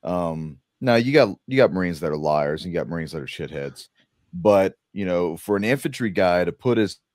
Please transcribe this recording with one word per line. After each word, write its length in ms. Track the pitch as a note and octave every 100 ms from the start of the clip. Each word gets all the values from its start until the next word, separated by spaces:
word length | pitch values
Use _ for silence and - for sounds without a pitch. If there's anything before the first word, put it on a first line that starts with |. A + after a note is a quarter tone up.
Um, 560 | C#2 F2+ E2+ D#2+ D#2+ - _ _
now 140 | C3
you 180 | A#2 A#2+
got, 240 | D3 A2+ F#2 -
you 100 | C3
got 160 | A2+
Marines 260 | F#2 F2+ D#2+
that 100 | D#2+
are 60 | D2+
liars 460 | D2+ D2+ D2 D2+
and 80 | F#2
you 80 | E2+
got 80 | D#2
Marines 260 | E2+ D#2+
that 100 | D#2+
are 20 | C2+
shitheads. 640 | - D2 D2+ C#2+ - - _ _ _ _
But, 440 | F2+ F#2+ G2+ F#2+ - _
you 120 | G2 F#2+
know, 320 | F2 F2 E2
for 200 | - G2+
an 60 |
infantry 480 | G#2+ C3+ D#3+ C3+ A#2
guy 340 | F#2 F#2 F2 F2
to 60 |
put 260 | E2 C3 A#2
his 220 | G2+ - _